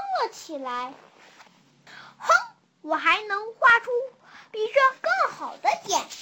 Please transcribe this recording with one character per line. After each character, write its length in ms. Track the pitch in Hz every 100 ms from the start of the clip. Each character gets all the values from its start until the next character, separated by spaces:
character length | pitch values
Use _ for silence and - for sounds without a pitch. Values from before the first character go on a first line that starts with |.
| 784 679
了 100 | 466
起 240 | - - 294
来。 380 | 262 247 254 285 - _ - - - _ _ _ - - - -
哼， 160 | - 698 - - _ _
我 140 | 302 311
还 260 | 311 370
能 320 | 427 403 440
画 260 | 453 494 466
出 120 | 466 480 523 - - - -
比 160 | 440 440
这 80 | 554 539 -
更 300 | 640 762 605
好 240 | - 269 -
的 120 | 381 - 392
点！ 180 | 330 - -